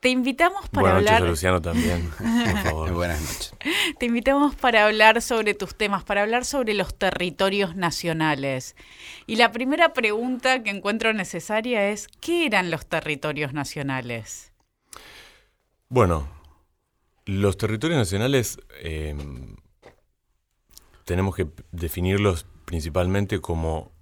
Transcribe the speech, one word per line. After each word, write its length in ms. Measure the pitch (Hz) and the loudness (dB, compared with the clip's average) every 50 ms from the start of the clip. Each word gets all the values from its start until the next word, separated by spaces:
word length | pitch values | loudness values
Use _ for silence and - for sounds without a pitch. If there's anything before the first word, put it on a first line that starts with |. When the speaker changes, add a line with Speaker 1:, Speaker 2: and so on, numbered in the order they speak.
Speaker 1:
Te 60 | - 254 | 4 2
invitamos 600 | 254 254 247 269 262 - 330 359 381 403 392 - | 2 2 0 -2 0 2 2 2 2 -2 -10 -6
para 260 | - 285 - 190 185 | -2 2 4 4 4
Speaker 2:
Buenas 20 | |
noches, 180 | 190 - 208 220 | 4 4 4 4
Speaker 1:
hablar 160 | 233 - 87 | 4 4 2
Speaker 2:
Luciano, 320 | 85 78 90 92 92 90 | 0 0 2 2 2 2
también, 480 | 78 85 85 78 80 - 87 87 85 82 | 0 0 0 0 0 0 0 0 -2 -6
Speaker 1:
<laughs> 80 | 80 - | -6 -4
Speaker 2:
por 440 | - 233 226 240 240 220 92 104 95 | -2 0 0 2 2 2 0 0 0
favor. 280 | - 78 78 80 85 | -2 -2 -2 -2 -2
Speaker 3:
Buenas 280 | 87 85 87 87 82 76 | 0 0 0 0 -2 -4
noches. 340 | 80 - - - - - - - - 277 349 381 - 330 302 - | -4 -6 -8 -8 -10 -12 -12 -8 -4 -4 -2 0 -2 -2 -2 -4
Speaker 1:
Te 60 | 254 | -2
invitamos 500 | 240 233 240 226 262 277 285 285 285 - | -2 0 0 2 2 4 4 4 2 0
para 300 | - - 254 226 220 208 | 2 0 4 6 6 6
hablar 360 | 214 214 214 214 220 220 233 | 6 6 8 8 8 8 6
sobre 320 | 226 - 240 208 220 214 202 | 0 0 0 0 2 0 -2
tus 220 | 202 196 175 - | -2 -4 -10 -4
temas, 260 | - 214 202 202 185 | -4 -2 -2 -2 -4
para 200 | - - 202 202 | -2 -2 0 0
hablar 220 | 208 214 226 247 254 | 2 2 0 -2 -2
sobre 300 | - - 285 254 214 214 | -2 -2 -2 0 0 0
los 240 | 202 185 - - - | 0 -2 -2 -2 -2
territorios 760 | 196 190 - - 180 175 160 - 196 196 190 202 196 180 160 | -2 -2 0 0 -4 -6 0 0 0 2 2 0 -2 -2 -2
nacionales. 960 | 196 180 170 - - - 170 160 160 156 156 147 135 135 139 135 127 - - - - - - - - - - - - - - | -2 -2 -2 -2 -2 -4 -2 0 0 2 0 0 0 -2 -4 -4 -4 -6 -10 -18 -20 -20 -20 -20 -20 -20 -20 -20 -18 -10 -6
Y 80 | 226 | 2
la 160 | 220 240 226 | 4 4 4
primera 400 | 220 233 262 262 285 330 339 330 | 4 -2 -2 -2 2 4 4 4
pregunta 720 | 330 - 226 214 208 220 233 254 254 247 - 254 262 254 220 | 4 0 0 0 0 0 -2 -2 -4 0 2 2 0 2 0
que 60 | 214 | -4
encuentro 420 | 196 196 - 202 208 226 220 220 | -6 -4 -2 -2 -2 0 0 0
necesaria 760 | 220 214 185 - - 170 165 - 214 220 220 254 247 214 202 202 | 0 0 -4 -6 -6 -10 -6 -2 -2 -2 -2 0 0 0 0 0
es, 200 | 208 208 - - - _ | -2 -4 -8 -16 -18 _
¿qué 260 | - - 339 349 330 | -4 -2 0 0 2
eran 260 | 285 226 196 185 175 | 2 2 2 2 0
los 140 | 165 160 - | -2 -4 -4
territorios 680 | - - 160 - 156 151 139 - 151 147 143 151 143 | -4 -4 -4 -2 -2 -6 -4 -4 -4 -2 -2 -4 -4
nacionales? 1000 | 127 147 139 - - 156 143 139 135 131 120 120 120 117 110 - - - - _ _ _ _ _ _ _ _ _ - - - - - - - - - _ _ _ _ _ _ _ _ _ _ _ | -4 -6 -6 -6 -6 -6 -4 -4 -4 -4 -4 -6 -8 -8 -8 -12 -16 -16 -18 _ _ _ _ _ _ _ _ _ -20 -20 -20 -20 -20 -20 -20 -20 -20 _ _ _ _ _ _ _ _ _ _ _
Speaker 2:
Bueno, 400 | 127 123 110 90 85 80 76 69 - - - - - _ _ _ _ _ _ _ _ _ _ _ _ _ _ | 4 4 4 6 4 0 -2 -6 -12 -16 -20 -20 -20 _ _ _ _ _ _ _ _ _ _ _ _ _ _
los 320 | - 98 95 101 101 92 | -4 -2 2 2 2 2
territorios 400 | - 113 104 110 107 - 160 170 | 0 -2 -2 -2 -2 -2 0 2
nacionales, 640 | 147 113 80 98 98 113 131 143 131 110 - - - - - - 71 | 2 0 0 0 0 0 2 2 2 0 0 -6 -12 -18 -20 -20 -12
em, 760 | - 82 78 78 76 76 73 71 71 71 67 64 65 - - - _ _ _ _ _ - _ _ _ _ _ _ _ _ _ _ _ _ _ _ _ _ - - _ _ _ - _ | -8 -8 -6 -6 -6 -6 -6 -8 -8 -10 -12 -12 -14 -16 -18 -20 _ _ _ _ _ -20 _ _ _ _ _ _ _ _ _ _ _ _ _ _ _ _ -20 -20 _ _ _ -20 _
tenemos 320 | - 87 90 95 98 90 | -4 0 0 0 0 0
que 100 | - 92 76 - - - _ | -2 -4 -6 -6 -16 -18 _
definirlos 760 | - 85 87 82 - 87 90 92 95 98 104 101 90 78 - - - - - | -8 -6 -6 -6 -4 -2 0 0 2 4 4 2 2 0 -4 -12 -20 -20 -12
principalmente 760 | - 90 82 76 82 73 90 90 90 95 101 101 98 110 92 | -6 -6 -4 -4 -2 0 0 0 2 2 0 0 0 -2 -6
como 520 | - - 85 80 80 80 78 78 - - - _ | -4 -4 -4 -2 -2 -2 -2 -4 -6 -10 -20 _